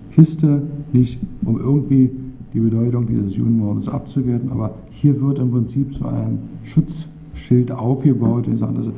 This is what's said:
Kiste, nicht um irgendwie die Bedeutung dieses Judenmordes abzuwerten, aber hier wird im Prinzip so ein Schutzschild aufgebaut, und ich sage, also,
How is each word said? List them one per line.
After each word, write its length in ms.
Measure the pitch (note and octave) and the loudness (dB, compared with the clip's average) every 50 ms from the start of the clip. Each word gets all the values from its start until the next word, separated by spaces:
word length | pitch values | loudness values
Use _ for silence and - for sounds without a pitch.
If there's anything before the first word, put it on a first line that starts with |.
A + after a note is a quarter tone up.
| - - | -18 2
Kiste, 500 | - D#3+ D#3+ - - - D#3 D3 C#3+ C#3+ - - - - - - | 6 6 6 6 6 2 2 2 2 2 0 -4 -8 -10 -8 0
nicht 260 | - B2 B2 - - - - - - - - | 2 2 2 2 -2 -8 -8 -10 -6 -6 -2
um 140 | - A2+ F#2+ | -2 -2 0
irgendwie 520 | G#2 C3 C#3+ D3 - - C3+ C3+ C3 B2 - - - - - - - - - | 0 2 2 2 2 4 4 4 4 4 2 -4 -10 -12 -14 -14 -16 -6 -2
die 60 | A#2 | 0
Bedeutung 460 | A2+ A2+ A2+ A2+ A#2 A#2+ A#2+ A#2+ A#2+ | 0 2 2 2 0 0 0 0 0
dieses 300 | A#2 A#2 A2+ G2+ G2 G2 | 0 0 0 0 -2 -2
Judenmordes 520 | A#2 A#2 A2+ A#2 A2+ G#2+ G2+ G#2 G#2 G2+ - | 0 0 2 2 2 2 0 -2 -2 -4 -4
abzuwerten, 640 | - - - - - C#3 B2 B2 A#2+ B2 C3 B2+ | -6 -6 -8 -4 -4 -2 0 0 -2 -2 -2 -4
aber 240 | A#2 A2 A2 G#2 - - - - | -4 -4 -4 -6 -8 -10 -16 -18
hier 300 | - - - D3 C3+ A#2 | -6 2 2 2 4 4
wird 180 | C3 C#3 C#3 - | 0 0 0 0
im 120 | B2+ B2 | 0 0
Prinzip 440 | A#2+ B2 A2+ A2+ - C#3 C#3 - - | 0 0 -2 0 -2 -2 -4 -2 -4
so 120 | - B2+ | -6 -6
ein 320 | A#2+ A#2 A#2 A2 A2+ A2+ G#2+ - - - - A2+ | -4 -4 -4 -2 -4 -4 -6 -8 -10 -14 -16 -16
Schutzschild 1040 | - - D#3 - - - - - - - - - - - - - - B2 B2 B2 A#2 | 0 0 0 0 0 -6 -12 -14 -14 -16 -18 -18 -16 -16 -16 0 2 2 4 4 2
aufgebaut, 760 | - - G#2+ A#2+ C3+ B2+ - D3+ B2+ A2+ A#2 G#2 A#2 A#2+ A#2+ | -2 -4 -2 -2 -2 2 2 2 2 4 2 0 0 0 0
und 80 | A#2+ A#2 | -2 -2
ich 60 | A2+ | -2
sage, 160 | - - A#2 | -2 -4 -4
also, 140 | - A2+ A2+ A2+ | -4 -4 -6 -8